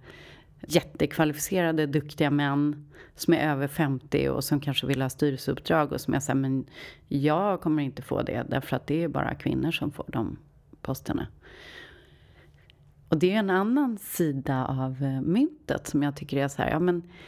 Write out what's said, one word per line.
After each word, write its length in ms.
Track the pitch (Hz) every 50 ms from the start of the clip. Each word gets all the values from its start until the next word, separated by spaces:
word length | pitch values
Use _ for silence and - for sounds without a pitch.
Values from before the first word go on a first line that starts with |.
| - - - - - - - - - - - - - -
jättekvalificerade, 1160 | 147 170 - 165 - - 151 147 - - 160 151 147 147 - - 190 185 170 165 160 156 156
duktiga 440 | 143 143 151 143 - - - 156 143
män 600 | 147 143 147 143 139 143 147 147 147 147 - - - - - - _
som 200 | - - - 170
är 160 | - - 156
över 160 | 143 135 143 139
femtio 600 | - - 156 139 135 127 - - - 139 135 135
och 140 | 131 135 135
som 160 | - 151 139
kanske 260 | - 143 131 - -
vill 160 | 139 135 131
ha 60 | 135 131
styrelseuppdrag 840 | - - 151 147 131 131 - - 135 - - - 170 160 147 -
och 80 | 131 127
som 140 | - - -
jag 80 | 139
säger: 120 | 139 - 131 135
"Men 260 | 135 131 131 135 123 - - - - - - - - -
jag 520 | - 139 135 151 151 170 196 208 190 170
kommer 220 | - 160 156 151
inte 200 | 143 131 - -
få 200 | 131 - - -
det, 220 | - - - 117 - -
därför 280 | - 135 131 - 135
att 100 | 131 -
det 160 | - 143 160 170
är 40 | 156
bara 260 | - 139 - - -
kvinnor 360 | 143 - - 143 131 131 160
som 200 | 165 - - 147
får 120 | - - - -
de 280 | - 131 107 - - - - - _ - - _ - -
posterna." 440 | - - 131 - - - - - - - - - - - - - - - - - - - - - - - - - - - - - - - - - - - - _ - - _ - - -
Och 100 | 165 151
det 140 | 180 180
är 40 | 202 220
en 120 | 208 190
annan 480 | 180 185 202 220 247 285 285 247 226 196
sida 680 | - - - - 175 156 139 139 - - 135 131 127
av, 360 | - 131 131 131 131 131 131
eh, 180 | 139 135 135 135
myntet 680 | 131 160 175 233 285 330 - - - - - - -
som 160 | - - 147
jag 140 | 143 143 143
tycker 200 | - - - 135
är 120 | 139 139 139
så 140 | - -
här, 80 | - -
ja, 80 | - 156
men 240 | 175 180 175 170 170 - - - -